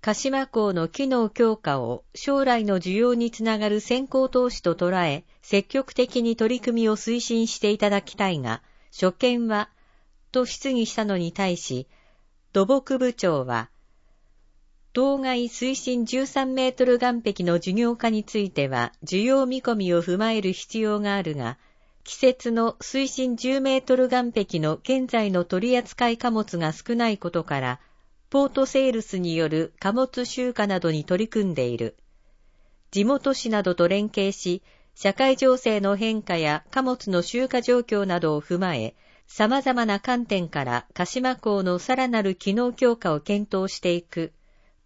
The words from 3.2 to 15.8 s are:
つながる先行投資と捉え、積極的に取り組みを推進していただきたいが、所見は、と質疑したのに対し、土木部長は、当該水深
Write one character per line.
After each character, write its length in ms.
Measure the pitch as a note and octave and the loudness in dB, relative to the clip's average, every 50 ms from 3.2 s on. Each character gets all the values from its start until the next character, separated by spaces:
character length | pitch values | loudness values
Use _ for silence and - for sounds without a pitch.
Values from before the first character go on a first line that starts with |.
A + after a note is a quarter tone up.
| A#3 A#3 | 0 -2
つ 120 | A3+ - A3 | -4 -4 -2
な 160 | A3+ A3 G#3+ | -2 0 0
が 100 | G#3+ G#3+ | 0 0
る 120 | G#3 G#3+ | 0 -2
先 260 | G#3 - A#3 B3+ C4+ | 0 -2 -2 -2 -2
行 240 | C4 - C4 C4 C4 | -2 0 0 0 2
投 180 | - B3+ B3 B3 | 2 2 0 0
資 140 | A#3+ - - | -2 -2 -2
と 120 | F3 E3 | -2 0
捉 320 | E3+ F3+ F3 F#3 F#3 F3 | 0 0 0 0 2 0
え、 180 | D#3+ C#3 D3 - _ _ _ _ | 0 -2 -4 -6 _ _ _ _
積 260 | - - G3+ G3 _ | 0 0 0 0 _
極 240 | - C4+ C4+ - - | -2 -4 -4 -2 0
的 300 | - B3 B3+ - B3+ A#3 | 0 0 0 2 -2 0
に 140 | A#3 A3+ | 0 0
取 180 | A#3 A3+ A3+ B3+ | 2 2 2 2
り 60 | B3 | 2
組 220 | - B3+ A#3 A#3 A3+ | 0 0 0 2 2
み 60 | A3 | 2
を 80 | G#3+ | 2
推 240 | G#3+ - - A3+ A#3+ | 0 -2 -2 -2 -2
進 260 | A#3 - A3+ A3+ A3+ | -2 -2 -2 -2 -2
し 120 | A3+ - - | -2 -4 -2
て 120 | - G#3 | 0 0
い 60 | G#3 | 2
た 140 | G#3 - G#3 | 2 2 2
だ 100 | G3+ G3 | 2 0
き 160 | G3 - - | -2 -4 -6
た 140 | - G3+ F#3+ | -2 -2 -2
い 80 | F3+ D3+ | -2 -2
が、 240 | C3 A#2 A2 A#2 _ _ _ _ _ _ | -4 -4 -6 -6 _ _ _ _ _ _
所 220 | - - - F#3 F3+ | -6 0 0 0 2
見 340 | _ - B3 B3 A#3+ A#3 | _ 2 2 2 2 0
は、 220 | A3+ A3 G#3 G#3 - _ _ _ _ _ _ _ _ _ _ _ _ - | 0 0 -2 -2 -4 _ _ _ _ _ _ _ _ _ _ _ _ 0
と 140 | B3+ B3+ | 0 0
質 260 | A#3+ - - - C#4 C4 | 0 -4 -8 -4 -2 0
疑 140 | A#3+ A3+ | 0 0
し 80 | A3+ - | -2 -2
た 100 | - A3 | -4 -2
の 140 | G#3 G3 F3+ | -2 0 -2
に 140 | E3+ E3+ E3+ | -2 -4 -2
対 240 | - G3+ F#3+ F3 | -2 -2 -2 -2
し、 300 | E3+ - - C3 B2 C3+ _ _ _ _ _ _ _ _ _ _ _ _ _ _ | -2 -4 -6 -6 -6 -8 _ _ _ _ _ _ _ _ _ _ _ _ _ _
土 120 | G3+ G3 | 0 4
木 340 | F#3+ C4+ C#4 C4 - C4+ C4 | 4 4 2 2 0 -2 0
部 140 | B3+ B3 A#3+ | 0 0 -2
長 320 | - - F#3 D#3+ C#3+ B2+ | 0 -2 0 0 0 -2
は、 240 | B2+ A#2+ A#2 A2+ - _ _ _ _ _ _ _ _ _ _ _ _ _ _ _ _ _ _ _ _ _ _ _ _ _ | -2 -4 -4 -4 -6 _ _ _ _ _ _ _ _ _ _ _ _ _ _ _ _ _ _ _ _ _ _ _ _ _
当 260 | A#3+ B3+ C#4 C#4 C#4 | 2 2 2 2 0
該 300 | C4 C4 B3+ B3 A#3+ A#3+ | 0 -2 -2 -2 -4 -4
水 280 | - - A#3+ B3+ C4+ | -6 -4 -4 -4 -4
深 280 | C4 | -4